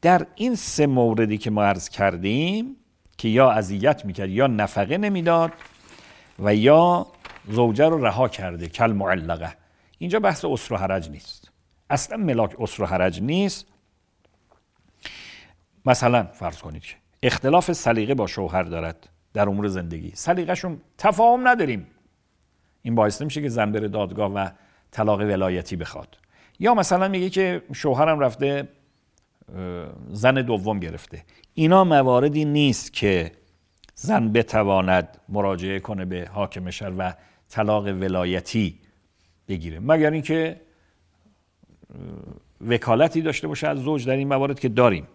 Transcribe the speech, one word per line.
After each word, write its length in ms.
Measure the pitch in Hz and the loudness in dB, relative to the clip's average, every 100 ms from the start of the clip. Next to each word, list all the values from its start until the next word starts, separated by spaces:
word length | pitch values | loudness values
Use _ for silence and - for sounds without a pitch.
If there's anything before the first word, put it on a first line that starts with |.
در 240 | 170 180 165 - | 4 2 2 -6
این 200 | 233 233 | -4 -2
سه 320 | - - 147 | -4 0 2
موردی 500 | 131 120 110 110 104 | 4 2 4 0 0
که 140 | 110 | -2
ما 120 | 107 | 2
عرض 260 | 101 95 - | 2 2 -4
کردیم 840 | - 98 87 95 120 165 208 247 277 _ _ _ _ | 0 0 0 -2 -2 -2 -4 -6 -12 _ _ _ _
که 100 | 117 | 0
یا 240 | 113 131 | 6 6
اذیت 540 | 110 95 101 120 151 101 | 4 -2 0 0 0 -4
می‌کرد، 240 | 90 98 | -8 -6
یا 180 | 95 135 | 0 0
نفقه 500 | 110 101 - 101 160 | 2 -2 -2 -2 -2
نمی‌داد 540 | 208 190 170 165 165 - - _ - - - - _ - | -2 -2 2 2 0 -4 -20 _ -20 -20 -20 -20 _ -6
و 160 | 101 107 | 0 4
یا 520 | 117 156 175 175 180 - - - - | 8 8 6 2 -2 -14 -20 -20 -6
زوجه 360 | 107 120 110 156 | 2 2 4 2
رو 200 | 165 120 | 4 0
رها 220 | 101 127 | 2 0
کرده، 420 | - 95 87 82 | -2 -10 -8 -10
کل 220 | - 113 | 0 0
معلقه، 600 | 104 98 92 82 82 82 - _ _ _ _ | 2 -2 -2 -2 -6 -8 -12 _ _ _ _
اینجا 220 | 175 208 | -4 0
بحث 260 | 202 156 170 | 0 -2 -4
اسر 280 | 131 - | -4 -4
و 40 | 107 | -4
حرج 320 | 95 95 80 | -2 -2 -4
نیست، 420 | 73 - - _ _ _ _ _ | -14 -18 -20 _ _ _ _ _
اصلاً 280 | 139 - 226 | -4 -4 -4
ملاک 380 | 190 117 107 - | -2 0 0 -2
اسر 240 | 110 - | -8 -4
و 20 | 95 | -4
حرج 360 | 92 92 87 | 0 0 0
نیست. 440 | 110 170 196 - - _ _ _ _ _ _ _ _ _ _ _ _ _ - - - - - _ _ _ - | -4 -2 -2 -4 -14 _ _ _ _ _ _ _ _ _ _ _ _ _ -20 -18 -20 -20 -20 _ _ _ 0
مثلاً 380 | 123 123 120 | 2 4 2
فرض 340 | 95 - 87 82 | 0 -6 -10 -10
کنید 240 | 87 78 | -14 -16
که 140 | - - _ _ | -16 -20 _ _
اختلاف 480 | 127 - 135 165 175 | -2 0 2 2 2
سلیقه 420 | 170 - 113 107 | -4 0 0 0
با 140 | 135 98 | -2 -2
شوهر 360 | - 92 92 | -4 -4 -4
دارد 460 | 87 85 82 82 _ _ _ | -4 -6 -8 -10 _ _ _
در 160 | 107 104 | -2 -2
امور 180 | 98 104 | 0 -2
زندگی، 440 | 92 85 82 82 | -4 -6 -10 -12
سلیقه‌شون 680 | - - 180 165 180 185 156 _ _ | -10 -2 -2 0 -4 -6 -10 _ _
تفاهم 500 | 214 190 233 247 254 | 0 4 4 4 4
نداریم، 400 | 240 156 113 78 _ _ _ _ _ _ _ _ _ | 2 0 -4 -8 _ _ _ _ _ _ _ _ _
این 140 | - 117 | -2 2
باعث 260 | 107 104 | 2 2
نمیشه 200 | 151 147 | -6 -6
که 80 | 147 | -6
زن 220 | 117 104 | -2 0
بره 160 | 107 104 | 0 -4
دادگاه 440 | 104 98 92 104 | -4 -4 -2 -2
و 160 | 101 95 - _ _ _ | -2 -6 -8 _ _ _
طلاق 280 | - 107 104 | -4 0 2
ولایتی 560 | 104 98 95 90 - 92 | 0 0 0 -2 -4 -8
بخواد. 420 | 78 73 69 _ _ _ _ _ | -10 -12 -18 _ _ _ _ _
یا 140 | 208 | 2
مثلاً 340 | 233 180 180 190 | 2 4 2 0
میگه 220 | 190 185 | -2 -2
که 320 | 185 190 180 - | 0 0 -2 -8
شوهرم 460 | 127 151 127 156 156 | -6 -2 2 2 2
رفته، 480 | 135 110 139 139 139 _ _ _ _ _ _ _ _ 90 | 0 0 -4 -2 -8 _ _ _ _ _ _ _ _ -12
اه، 320 | 90 87 76 - 60 | -10 -10 -12 -16 -14
زن 260 | 98 123 131 | 2 4 4
دوم 440 | 120 110 95 104 | 2 -2 0 -4
گرفته. 440 | 85 85 - - - _ _ | -4 -12 -16 -20 -20 _ _
اینا 300 | - 160 185 | 0 6 6
مواردی 640 | 180 151 131 123 143 151 151 | 6 6 6 4 4 0 0
نیست 480 | 147 143 117 - | 2 2 2 -4
که 380 | - 104 92 82 - _ _ _ _ _ - | -2 0 0 -2 -10 _ _ _ _ _ -14
زن 360 | 139 214 113 | 0 0 2
بتواند 840 | 110 113 110 101 95 92 92 85 - _ | 2 2 2 2 2 4 2 0 -10 _
مراجعه 500 | 98 98 92 92 98 | -2 -2 -2 -6 -8
کنه 260 | 92 101 92 | -8 -10 -8
به 240 | 90 87 | -8 -10
حاکم 360 | 98 98 - 90 | -6 -6 -6 -12
شهر 240 | 90 101 92 | -10 -10 -6
و 160 | 92 90 _ _ _ | -6 -8 _ _ _
طلاق 360 | - 104 107 101 | -4 0 0 0
ولایتی 920 | 92 95 92 90 90 - 113 98 - _ _ _ _ _ _ _ | -4 -2 -2 -2 -2 -4 -2 -2 -4 _ _ _ _ _ _ _
بگیره، 320 | 95 80 80 | -8 -8 -10
مگر 320 | 113 160 151 | 0 2 2
اینکه، 500 | 156 147 160 160 165 _ _ _ _ _ _ _ _ _ _ _ _ _ | 0 -2 -2 -2 -8 _ _ _ _ _ _ _ _ _ _ _ _ _
اه، 760 | - 90 80 - - _ _ 110 | -18 -16 -16 -18 -20 _ _ 0
وکالتی 520 | 117 120 113 160 165 | 0 2 4 4 2
داشته 260 | 160 - 156 | -2 -4 -6
باشه 200 | 147 151 | -4 -4
از 100 | 147 | -2
زوج 300 | 131 151 123 | -2 -4 -2
در 80 | 131 | -2
این 120 | 139 | 0
موارد 320 | 135 139 139 | 0 0 -2
که 100 | 131 | -2
داریم 380 | 110 123 92 71 | 4 4 4 -6